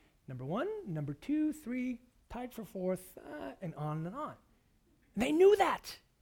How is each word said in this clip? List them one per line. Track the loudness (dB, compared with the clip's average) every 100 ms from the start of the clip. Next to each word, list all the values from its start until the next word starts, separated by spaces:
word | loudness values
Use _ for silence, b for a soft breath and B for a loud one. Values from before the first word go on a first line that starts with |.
| b b -12
"Number | -10 -4
one, | -2 -2 -4 -6
number | -4 -4
two, | -6 -2 2 2
three, | -2 -6 -4 -4 -6 -10 _ _
tied | -10 -8
for | -10 -10
fourth," | -2 0 -2 -4 -18
uh, | -14 -10 -10 -8
and | -8 -4
on | -4 -2 -4
and | -6
on. | -8 -10 _ _ _ _ _ _ _ -2
They | 2
knew | 8 8 10
that. | 6 2 -6 -16 _ _